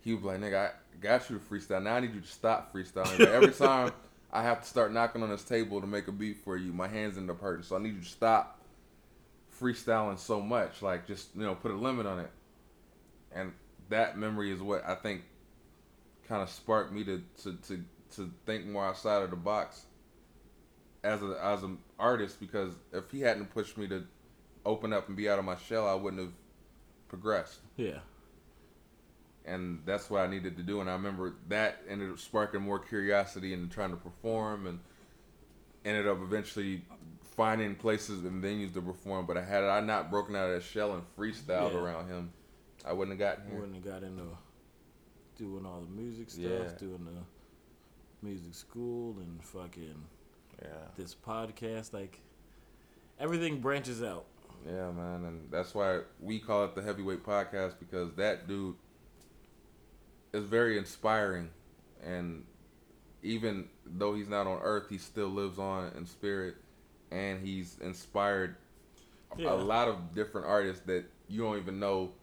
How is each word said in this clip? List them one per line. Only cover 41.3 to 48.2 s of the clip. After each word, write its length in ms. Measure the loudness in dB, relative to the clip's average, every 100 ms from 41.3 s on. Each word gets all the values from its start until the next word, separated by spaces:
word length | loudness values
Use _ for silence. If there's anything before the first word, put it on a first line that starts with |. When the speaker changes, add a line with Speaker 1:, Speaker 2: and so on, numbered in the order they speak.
| -4 0 2 2
Speaker 2:
Yeah. 60 | 2
Speaker 1:
around 300 | -2 -4 -4
him, 240 | -6 -8 -12 -20 -20 -20 -14
I 80 | -4
wouldn't 260 | -2 -2 0
have 180 | 0 0
gotten 120 | -6
here. 100 | -8
Speaker 2:
Wouldn't 160 | -8 -8
have 80 |
got 180 | -10 -8
into 220 | -8 -10 -10 -12 -18 -20 -20 -20 -20 -20 -20 -20 -20 -12
doing 280 | -8 -8
all 160 | -8 -10
the 60 | -10
music 380 | -10 -10 -10 -12
stuff, 120 | -6
Speaker 1:
Yeah. 300 | -2 -2 -4 -8
Speaker 2:
doing 260 | -10 -10
the 1200 | -10 -12 -14 -18 -20 -20 -20 -20 -20 -20 -20 -14